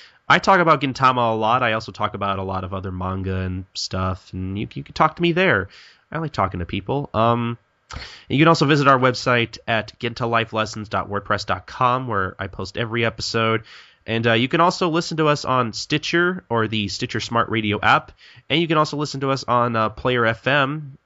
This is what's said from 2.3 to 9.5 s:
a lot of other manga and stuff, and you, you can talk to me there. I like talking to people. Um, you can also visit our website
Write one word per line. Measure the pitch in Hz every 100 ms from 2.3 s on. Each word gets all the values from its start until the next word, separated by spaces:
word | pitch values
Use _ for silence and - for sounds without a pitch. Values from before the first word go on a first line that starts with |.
| 95
a |
lot | 95 95
of | 92
other | 95 95
manga | 92 92 95 92 92
and | 92 92 92
stuff, | - - 92 92 95 -
and | - 92 98
you, | 120
you | -
can | 139
talk | - 156 -
to |
me | 170
there. | 165 185 110 87 - - _ _
I | -
like | 160
talking | - 95 92
to | 85
people. | 98 95 135 143
Um, | - 117 117 117 117 _ _ - - - - -
you | 135
can | 160
also | 165 143
visit | 147 139
our | 135
website | 127 120 - 120 113